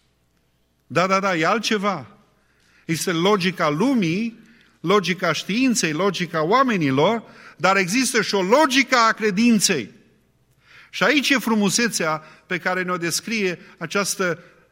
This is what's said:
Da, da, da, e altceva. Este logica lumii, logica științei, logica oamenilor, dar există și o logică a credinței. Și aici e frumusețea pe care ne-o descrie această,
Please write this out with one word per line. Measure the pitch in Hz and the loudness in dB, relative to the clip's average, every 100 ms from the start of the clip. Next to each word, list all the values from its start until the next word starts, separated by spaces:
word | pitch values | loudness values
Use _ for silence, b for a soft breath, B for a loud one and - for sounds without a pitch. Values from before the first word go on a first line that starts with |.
| _ _ _ _ _ _ _ _ - | _ _ _ _ _ _ _ _ -4
Da, | 143 185 | 0 2
da, | 190 | 2
da, | 196 170 | 2 0
e | 160 | 0
altceva. | 220 - 214 208 175 117 - _ _ b b b b | 0 0 -2 -2 -4 -8 -20 _ _ b b b b
Este | b 160 - | b -4 -2
logica | 165 185 208 185 180 160 | 0 2 2 0 0 0
lumii, | 147 254 254 165 180 233 - b b b b | 0 0 2 0 -2 -4 -10 b b b b
logica | 160 202 175 180 175 | 0 0 0 -2 -2
științei, | 151 - 214 262 220 165 | -4 -4 -2 0 0 -2
logica | 151 202 180 165 165 | 0 -2 -2 -4 -2
oamenilor, | 156 247 262 202 143 131 170 226 - B B B | 0 2 2 0 0 2 2 0 -6 B B B
dar | 180 196 | 0 2
există | 180 240 247 240 | 0 -2 0 -2
și | - | 0
o | 202 | 0
logică | 185 269 311 254 254 254 | 2 4 4 2 2 4
a | 226 | 2
credinței. | 208 214 190 240 214 - 156 101 - _ _ _ _ _ _ b b b | 2 -2 2 4 4 2 -2 -6 -14 _ _ _ _ _ _ b b b
Și | - | -2
aici | 190 294 233 | 0 2 0
e | 269 | 0
frumusețea | 226 220 196 190 233 - 160 156 B B B | 0 0 0 0 -2 -2 -4 -6 B B B
pe | 180 | -6
care | 185 185 | -4 -4
ne-o | 180 180 | -4 -4
descrie | 170 - - 220 190 165 B B | -4 -6 -4 -4 -4 -6 B B
această, | 160 202 196 - 180 160 B B B | -6 -4 -4 -2 -4 -4 B B B